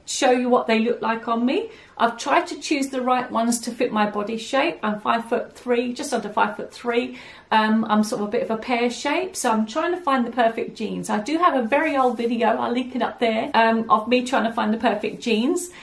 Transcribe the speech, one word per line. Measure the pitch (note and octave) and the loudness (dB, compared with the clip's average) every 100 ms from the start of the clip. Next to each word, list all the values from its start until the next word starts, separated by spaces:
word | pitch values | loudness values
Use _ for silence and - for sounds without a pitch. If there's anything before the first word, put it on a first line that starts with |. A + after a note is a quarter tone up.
| - | -8
show | - C4 | 0 2
you | B3+ B3 | 4 4
what | A#3+ A#3+ | 2 4
they | A3 | 2
look | A#3 A3+ | 2 -2
like | A3 A3+ A#3 | -2 -4 -2
on | A#3 B3 | 0 0
me. | F4 A4+ - - - | 0 -4 -10 -12 -2
I've | A#3 - | -2 0
tried | C#4+ E4 E4+ | 0 2 0
to | - | -6
choose | - C#4+ C4+ | -2 -2 -2
the | C4 | -2
right | B3 B3 - | 0 0 0
ones | G#3+ A#3 A#3 | 0 0 0
to | A#3+ | -4
fit | - B3+ | -2 0
my | A3 G#3 | 2 0
body | G#3 G3+ A3+ | -2 -6 -6
shape. | - C4+ E4 - | -2 0 0 0
I'm | G#3+ G#3 | -4 -2
five | - A#3 A3+ | 0 0 0
foot | - - - | -4 -4 -8
three, | B3 A#3+ B3 | -2 0 0
just | A#3+ C#4 | -4 -4
under | A3 G3+ | -4 -2
five | A3 G#3+ G#3 | 0 0 -2
foot | - | -12
three. | - A#3+ A#3+ B3+ - - - - | -10 -2 -2 -2 -8 -18 -14 0
Um, | A3 G#3+ A3 A3 | 2 4 2 2
I'm | G#3+ | 2
sort | G#3+ G3 | 2 -2
of | G#3 | -2
a | |
bit | A#3 | -2
of | F#3+ | -2
a | A3 | -4
pear | - A#3+ B3 | -2 0 0
shape, | A#3+ C#4+ D#4+ F#4+ - | -2 -2 -2 -4 -2
so | B3 | 0
I'm | A3 A3 | 0 0
trying | D#4 E4+ | -2 -2
to | F4 | -2
find | C#4 C4 A#3 | 0 0 0
the | |
perfect | B3+ A3+ - - - | 2 2 0 -8 -6
jeans. | G3+ F3+ F3 | -6 -6 -4
I | G#3 | -4
do | A#3+ D#4+ | -2 2
have | F4 C4+ | 2 2
a | A3 | 2
very | C#4+ D#4+ C#4 | 2 2 2
old | B3+ A3+ | 2 2
video, | A#3 A#3 G#3+ | -2 2 2
I'll | A#3+ A#3 | 2 0
link | A#3+ B3 A#3+ | -2 -2 -4
it | |
up | A3 - | -4 0
there, | A3+ A3 C4+ | 0 0 0
um, | A3 A3+ A3+ A3+ | 4 4 4 4
of | G#3+ A#3 | 2 4
me | B3 B3 | 0 2
trying | A#3 | 0
to | A3 | 0
find | A3+ G#3+ | 0 0
the | A3 | 0
perfect | A#3+ G3+ - - | 0 0 -4 -4
jeans. | A#3+ G#3+ C4 F4+ - - | 0 2 2 0 -4 -12